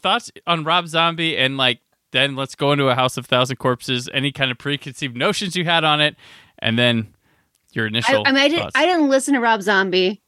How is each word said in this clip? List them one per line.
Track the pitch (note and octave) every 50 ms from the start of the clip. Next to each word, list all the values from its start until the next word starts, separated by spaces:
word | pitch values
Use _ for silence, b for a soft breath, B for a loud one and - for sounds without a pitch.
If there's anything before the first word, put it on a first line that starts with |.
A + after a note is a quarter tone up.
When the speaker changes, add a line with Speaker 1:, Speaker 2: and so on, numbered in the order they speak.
Speaker 1:
thoughts | - F#3 G#3 A#3+ - - - - -
on | E3+ E3+ D#3+ D3
Rob | D#3+ E3+ F3+ F3 D#3+
Zombie, | D#3 E3 E3 E3+ E3 E3 E3 D#3+ D3+
and, | F#2 C3 C3 C#3
like, | C3+ C3 B2 A#2 - _ _ _ _ _ _ -
then | B2+ C3+ C#3 C3+
let's | C3 C#3 - -
go | - D3 C#3 D3
into | C#3+ C#3 C3
A | B2
House | B2+ B2+ B2+ -
of | C#3 B2+
Thousand | - C3 B2 B2+ C3 B2+
Corpses, | - - B2+ B2 - - - B2+ B2 B2 C3 -
any | C3+ C3+ C#3+ C3
kind | C#3+ C#3 C3
of | B2 -
preconceived | - C#3+ C#3+ C#3 - C#3+ B2+ - D3+ C3 A#2
notions | B2 D3 G3+ G3+ - G#3 F3+ D#3+
you | F#3 E3
had | E3+ E3+ E3 D#3
on | D#3 D3+ D3+
it, | D3+ D3+ - - B B B B B B B B
and | - A#2 A2+ A#2+
then | B2 A#2+ A#2 A2+ A2 - _ _ _ _ _ _ _ _ _ _ _ _ -
your | - A2
initial | G#2+ G#2+ A#2 A3 A#3 C4+ - -
Speaker 2:
I, | C#4
I | C4+
mean, | C#4 C#4+
I | C#4+
didn't, | D#4+ E4+ -
Speaker 1:
thoughts. | - -
Speaker 2:
I | C4 D#4
didn't | F4+ F4+ E4 D4+ C4+
listen | C4+ C4+ B3+ C#4+ C#4
to | B3+
Rob | A#3 A#3 A3+ G#3+ F3+
Zombie. | G#3+ G3+ F#3+ G3 F#3+ F3 F#3 F#3 F#3 G#3 - _